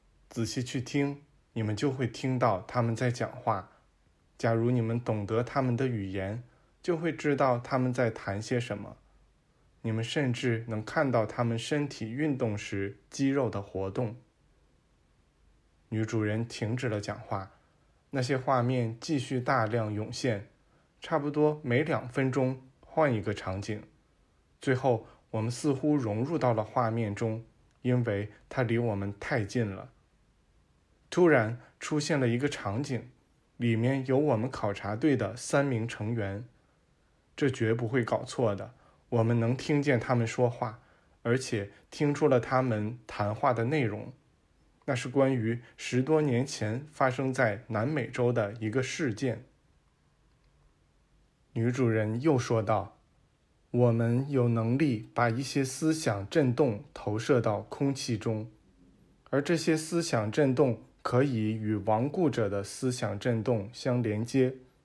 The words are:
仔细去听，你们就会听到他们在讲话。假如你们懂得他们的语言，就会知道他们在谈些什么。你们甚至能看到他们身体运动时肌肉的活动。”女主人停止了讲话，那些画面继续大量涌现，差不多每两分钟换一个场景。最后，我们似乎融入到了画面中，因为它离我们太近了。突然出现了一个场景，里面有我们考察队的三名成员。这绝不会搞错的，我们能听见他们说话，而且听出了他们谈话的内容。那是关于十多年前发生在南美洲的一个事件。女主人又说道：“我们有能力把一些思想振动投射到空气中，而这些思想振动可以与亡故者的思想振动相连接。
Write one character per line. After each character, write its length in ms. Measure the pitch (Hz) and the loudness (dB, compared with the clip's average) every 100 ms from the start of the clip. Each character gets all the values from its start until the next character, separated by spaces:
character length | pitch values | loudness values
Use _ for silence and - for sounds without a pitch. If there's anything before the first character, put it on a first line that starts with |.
| _ _ _ | _ _ _
仔 160 | - | -6
细 180 | 110 - | -4 -4
去 160 | 123 135 | -4 -4
听， 440 | 120 143 143 143 - _ _ | -2 0 -2 -4 -14 _ _
你 80 | 117 | -4
们 120 | 107 | -2
就 160 | 104 147 | 0 -2
会 160 | 131 123 | 0 -4
听 320 | - 131 127 | -4 -2 2
到 220 | 120 95 - | 2 2 -2
他 140 | 123 | 0
们 120 | 117 | 0
在 160 | 113 127 | 0 0
讲 220 | 120 110 | 0 -4
话。 380 | - - 101 - _ _ _ _ _ _ - | -4 -2 -2 -4 _ _ _ _ _ _ -2
假 160 | 117 | 2
如 180 | 113 117 | 2 4
你 120 | 123 | 2
们 180 | 113 117 | 2 0
懂 240 | 123 110 | -2 -2
得 180 | 101 110 | 0 -2
他 200 | 123 139 | 0 0
们 120 | 131 | 0
的 140 | 117 131 | 0 0
语 200 | 113 98 | -2 -4
言， 340 | 98 95 117 - _ _ _ | -4 -4 -6 -10 _ _ _
就 140 | - 165 | -4 -2
会 140 | 165 | -2
知 220 | 156 151 | -2 0
道 240 | 143 139 120 | 4 4 2
他 200 | 120 131 | 0 0
们 140 | 127 | 0
在 180 | 123 120 | 2 0
谈 320 | 110 - 98 | 0 -6 -6
些 180 | 110 123 | -2 -2
什 160 | 120 104 | -2 -6
么。 220 | 98 - _ _ _ _ _ _ _ _ | -10 -16 _ _ _ _ _ _ _ _
你 80 | 113 | -4
们 140 | 110 | -2
甚 280 | 113 160 135 | -2 0 0
至 320 | 120 127 113 117 | 0 0 0 -2
能 160 | 110 | -6
看 260 | 110 - 143 | -4 0 2
到 140 | 120 | 2
他 180 | 104 - | 0 0
们 160 | 117 113 | -2 -2
身 300 | - 147 143 | -2 -2 -2
体 220 | - 110 | -6 -8
运 260 | 123 156 131 | -4 -2 0
动 220 | 120 101 | -2 -2
时 400 | - 101 98 - _ | -4 -4 -4 -8 _
肌 220 | - 139 | -2 0
肉 180 | 139 120 | 2 0
的 140 | 98 | -2
活 280 | 101 92 95 | -6 -6 -4
动。” 260 | 101 117 - - _ _ _ _ _ _ _ _ _ _ _ _ _ _ _ - | -4 -4 -6 -18 _ _ _ _ _ _ _ _ _ _ _ _ _ _ _ -6
女 140 | 110 | -2
主 180 | 113 113 | 0 0
人 240 | 104 107 117 | 0 0 -4
停 300 | - 107 123 | -4 -4 -2
止 120 | 123 | -2
了 120 | 104 | -4
讲 180 | 101 104 | -4 -8
话， 320 | - 101 95 _ _ _ _ _ _ | -6 -8 -8 _ _ _ _ _ _
那 100 | 139 | -4
些 160 | 127 135 | 0 0
画 260 | 127 131 | 2 2
面 340 | 120 127 117 117 | 4 2 0 -4
继 180 | - 147 | -2 -2
续 220 | 120 131 | 0 -2
大 260 | 139 131 110 | 2 2 2
量 280 | 117 107 | 0 -2
涌 180 | 104 107 | -4 -6
现， 360 | 123 131 104 - _ _ _ _ _ | -4 -2 -2 -6 _ _ _ _ _
差 160 | - 160 | -2 -2
不 140 | 143 | 0
多 300 | 147 151 151 | 2 2 2
每 220 | 135 120 | 0 0
两 240 | 156 120 123 | 2 -2 -2
分 240 | - 131 | 0 0
钟 280 | 131 131 131 - _ | 2 0 0 -8 _
换 340 | - - 151 | -6 2 4
一 80 | 110 | 2
个 100 | 104 | 0
场 300 | 101 - 95 | -4 -4 -6
景。 180 | 101 104 - _ _ _ _ _ _ _ | -6 -8 -10 _ _ _ _ _ _ _
最 140 | - | 0
后， 320 | 127 135 113 - - _ | 2 2 0 -2 -20 _
我 120 | 110 | -4
们 80 | 113 | -4
似 240 | 120 151 | -2 0
乎 200 | 131 151 | 0 2
融 300 | 151 117 107 | 0 0 -2
入 140 | 135 165 | -2 0
到 160 | 123 | 2
了 100 | 110 | 2
画 260 | 107 135 113 | 0 0 0
面 240 | 113 110 | 0 -2
中， 300 | 101 113 113 - _ _ _ | -2 -4 -4 -10 _ _ _
因 200 | 123 123 | 0 2
为 260 | 120 101 107 - - | 2 -2 -4 -10 -10
它 140 | - | -4
离 160 | 120 117 | 0 0
我 180 | 120 101 | 0 -2
们 180 | 101 101 | -4 -6
太 240 | - 127 | -4 -2
近 260 | 101 127 110 | -2 -2 -2
了。 220 | 95 - _ _ _ _ _ _ _ _ _ _ _ - | -4 -12 _ _ _ _ _ _ _ _ _ _ _ -4
突 180 | - 175 | 4 6
然 320 | 139 110 120 - - | 6 4 -2 -12 -14
出 220 | - 151 | -4 -2
现 180 | 147 147 | 0 2
了 80 | 123 | 2
一 120 | 120 | 2
个 100 | 139 | -2
场 340 | - 101 104 | -4 -6 -4
景， 280 | 147 120 - - _ _ _ - | -4 -6 -8 -20 _ _ _ -4
里 180 | 120 113 | 0 2
面 280 | 123 135 127 | 2 0 2
有 100 | 131 | 2
我 200 | 151 113 | 4 2
们 140 | 120 | 0
考 220 | - 107 | -4 -4
察 240 | 98 101 110 | -4 -4 0
队 180 | 156 131 | 2 2
的 200 | 104 123 | 0 -6
三 280 | - 147 | -2 0
名 220 | 139 117 117 | 0 0 -4
成 280 | - 107 | -6 -4
员。 300 | 120 98 101 123 _ _ _ _ _ _ _ _ - | -4 -4 -6 -10 _ _ _ _ _ _ _ _ -2
这 140 | 143 | -2
绝 240 | 120 110 | 0 0
不 120 | 117 117 | 0 0
会 160 | 131 | 0
搞 220 | 117 113 | 0 -2
错 300 | 127 - 117 98 | -2 -2 0 0
的， 160 | 107 - _ _ - | -8 -16 _ _ -2
我 120 | 120 | 2
们 160 | 113 117 | 4 4
能 160 | 113 | 2
听 280 | 127 - 147 | 0 0 2
见 180 | 143 123 | 4 2
他 140 | - | 2
们 120 | 120 113 | 0 0
说 220 | - 123 | 2 0
话， 320 | 120 117 107 _ _ _ _ | 0 -8 -8 _ _ _ _
而 140 | 117 127 | 0 0
且 340 | 127 107 98 - _ | 0 -4 -6 -12 _
听 240 | - 147 | -2 0
出 120 | 143 151 | 4 4
了 140 | 127 | 4
他 220 | - 131 | 4 0
们 360 | 131 107 104 123 - | 2 0 -4 -6 -10
谈 280 | - 104 | -4 -4
话 180 | 107 143 | 0 0
的 120 | 117 | 2
内 200 | 117 156 | 0 0
容。 280 | 117 104 113 - _ _ _ _ _ _ - | 0 -4 -10 -16 _ _ _ _ _ _ -4
那 80 | |
是 140 | 131 123 | -4 0
关 260 | 131 135 | 2 4
于 260 | 131 110 120 - - | 4 0 -2 -6 -14
十 240 | - 123 | -4 0
多 220 | 135 156 | 2 2
年 240 | 151 120 143 | 4 2 0
前 400 | - 107 117 147 | -2 -4 -4 -6
发 200 | - 135 | 0 0
生 220 | 123 135 | 0 -2
在 320 | 131 120 101 - | 2 2 0 -4
南 200 | 110 120 | -2 -2
美 180 | 156 113 | -2 -4
洲 260 | - 123 | 0 2
的 200 | 120 104 | 2 -2
一 160 | 113 110 | -2 -4
个 120 | 127 | -2
事 300 | - - 147 | -2 -2 -2
件。 320 | 101 131 113 - _ _ _ _ _ _ _ _ _ _ _ _ _ _ _ _ _ _ _ _ | -2 -2 -4 -8 _ _ _ _ _ _ _ _ _ _ _ _ _ _ _ _ _ _ _ _
女 180 | 120 117 | -2 0
主 160 | 127 120 | 2 2
人 320 | 110 107 113 | 2 0 0
又 180 | 156 131 | 2 2
说 240 | - 113 | 2 0
道 360 | 101 107 87 - _ _ _ _ _ _ _ | 2 0 -2 -10 _ _ _ _ _ _ _
：“我 180 | 123 123 | 2 4
们 400 | 117 117 120 139 | 4 2 2 2
有 160 | 139 120 | 2 4
能 320 | 117 113 131 | 2 2 2
力 300 | 156 110 - | 2 0 -2
把 160 | - 120 | 0 2
一 120 | 113 | 2
些 220 | 139 143 | -2 0
思 300 | 135 - 156 | -2 0 0
想 340 | 156 131 101 101 | 0 0 -2 0
振 260 | 170 131 | 2 4
动 300 | 120 143 104 - | 4 2 0 -8
投 260 | - - 107 | -10 -4 -2
射 220 | 117 131 | 4 4
到 220 | 110 104 | 4 -2
空 320 | 101 - 139 | -4 -2 -2
气 240 | 135 - 110 | -2 -4 -4
中， 320 | 117 107 110 - _ _ - _ _ _ - | -2 -4 -6 -16 _ _ -20 _ _ _ -4
而 100 | 135 | -2
这 160 | 143 170 | 0 0
些 180 | 165 | 2
思 280 | 156 156 170 | 0 0 -2
想 280 | 165 120 107 | 0 0 0
振 240 | 107 139 | 2 2
动 280 | 131 147 113 - _ | 4 2 2 -6 _
可 240 | - 123 | 0 2
以 300 | 143 117 107 | 2 2 0
与 220 | 110 107 107 | 0 -2 -2
亡 300 | 95 107 139 | 2 2 2
故 220 | 170 165 | 0 0
者 180 | 120 104 | 2 0
的 160 | 101 | -2
思 300 | 98 - 131 | -6 -4 -4
想 260 | 123 107 98 | -2 -4 -2
振 240 | 127 117 | -2 0
动 280 | 104 123 98 | 0 -2 -2
相 300 | - 135 123 | -6 -2 0
连 200 | 113 107 | 0 -2
接。 340 | 113 135 127 - - _ | 0 2 2 0 -14 _